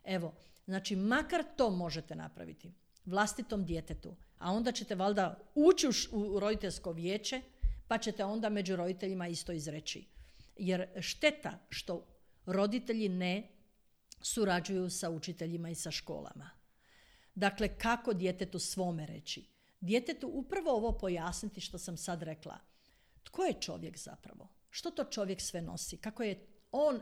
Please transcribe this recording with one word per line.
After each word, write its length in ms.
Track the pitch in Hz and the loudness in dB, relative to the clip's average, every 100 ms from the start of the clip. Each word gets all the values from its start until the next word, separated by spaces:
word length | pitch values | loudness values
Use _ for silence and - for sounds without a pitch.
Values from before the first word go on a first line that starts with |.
Evo, 300 | - 185 165 - - - - | -4 -2 -2 -8 -20 -14 -4
znači, 300 | 190 190 190 | -2 0 2
makar 480 | 208 262 302 349 311 - | 4 4 4 0 0 4
to 120 | 240 | 4
možete 460 | 180 170 156 - 160 | 4 0 -4 -6 -8
napraviti 560 | 156 - 165 151 175 - _ - 180 | -10 -10 -14 -14 -18 -20 _ -14 -2
vlastitom 600 | 190 208 - 220 208 170 | 2 2 0 -2 -2 0
djetetu, 500 | 165 - 160 170 170 - - | -2 -4 -8 -10 -14 -20 -6
a 140 | 175 | 0
onda 180 | 208 240 | 2 2
ćete 240 | 247 - 190 | 0 -2 2
valjda 440 | 190 202 180 180 - 294 | 4 4 2 0 -2 6
ući 320 | 311 359 277 | 8 10 6
u 40 | |
š-, 180 | - - 214 | 2 0 0
u 240 | 208 196 | 0 2
roditeljsko 520 | 202 214 190 - 185 | 2 2 -2 -4 -4
vijeće, 500 | 165 170 208 208 254 254 - - - - | -2 -2 -2 -2 -6 -8 0 2 2 0
pa 100 | 226 | 0
ćete 280 | 226 202 196 | 0 -2 -2
onda 240 | 226 214 | 0 0
među 260 | 208 180 185 | 2 0 0
roditeljima 520 | 175 185 190 190 175 | 0 0 -2 -2 -2
isto 240 | 165 - | -4 -4
izreći. 560 | 165 151 151 - - - - - - - - | -4 -4 -6 -6 -8 -10 -18 -20 -20 -18 -4
Jer 300 | 185 180 185 - | 0 2 0 -4
šteta 580 | 160 - 302 294 - 175 - | -6 4 4 4 -4 -10 -10
što 380 | - - 170 - - - - - | -10 -6 -6 -8 -20 -20 -12 -2
roditelji 640 | 185 208 240 240 220 208 | 2 4 2 0 2 2
ne 400 | 180 180 190 - - - _ _ _ - - | 2 2 0 -4 -14 -20 _ _ _ -20 -10
surađuju 680 | - - 202 175 175 190 180 | -4 2 4 4 2 0 0
sa 200 | 180 170 | -2 -2
učiteljima 600 | 160 185 160 165 165 165 | -2 -4 -4 -4 -4 -4
i 60 | 165 | -4
sa 160 | 160 | -4
školama. 580 | - - 151 - - 156 - _ _ _ - - - _ 190 | -6 -6 -8 -8 -12 -18 -20 _ _ _ -20 -20 -20 _ 0
Dakle, 420 | 196 196 214 - | 2 2 0 2
kako 360 | 226 233 240 | 2 2 2
djetetu 460 | 190 185 185 185 180 | 2 2 0 -4 -4
svome 460 | - - 180 165 151 | -4 0 0 0 -4
reći? 400 | 156 - - - _ _ - | -10 -8 -8 -10 _ _ -6
Djetetu 480 | 180 226 247 - 269 | 2 2 2 -4 -4
upravo 440 | 277 262 392 330 | -4 -2 0 2
ovo 200 | 226 233 | 4 4
pojasniti 720 | 226 190 175 165 175 208 190 | 2 0 0 -2 -4 -6 -8
što 160 | - 170 | -10 -8
sam 200 | - 170 | -8 -6
sad 260 | - 170 | -4 -4
rekla. 340 | 160 151 - - - _ _ _ _ - | -4 -8 -10 -14 -16 _ _ _ _ -20
Tko 200 | - - | -10 0
je 100 | 370 - | 0 2
čovjek 360 | - 170 165 - | -4 -6 -8 -10
zapravo? 500 | - - - - - - _ | -12 -14 -16 -18 -20 -20 _
Što 220 | - 339 | -8 -6
to 120 | 339 | -4
čovjek 380 | 254 - 196 185 | -4 -2 -2 -2
sve 200 | - 175 | -4 -4
nosi? 360 | 165 170 - 175 | -6 -6 -6 -6
Kako 260 | 220 214 | -8 -4
je 240 | 220 185 - - _ | -2 -4 -8 -20 _
on 300 | 254 302 240 | 4 4 4